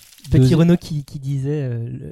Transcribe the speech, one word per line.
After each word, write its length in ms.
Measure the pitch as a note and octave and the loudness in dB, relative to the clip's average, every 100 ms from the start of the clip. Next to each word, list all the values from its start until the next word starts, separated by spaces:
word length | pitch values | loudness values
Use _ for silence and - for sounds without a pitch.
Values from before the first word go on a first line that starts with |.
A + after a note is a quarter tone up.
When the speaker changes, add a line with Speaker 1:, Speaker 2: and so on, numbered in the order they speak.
| - _ C3+ | -18 _ 0
Speaker 1:
Petit 80 | C3 | 4
Speaker 2:
Deuxi- 160 | B2+ C#3 | 4 6
Speaker 1:
Renaud 220 | E3+ F3 | 4 2
qui, 260 | - D3+ | 0 -8
qui 160 | C#3 D3 | -8 -10
disait, 440 | C3+ C#3 C3+ D3+ | -6 -6 -4 -4
euh, 220 | C3 A#2 A#2+ | -4 -6 -8
le, 240 | C3 C#3+ | -10 -12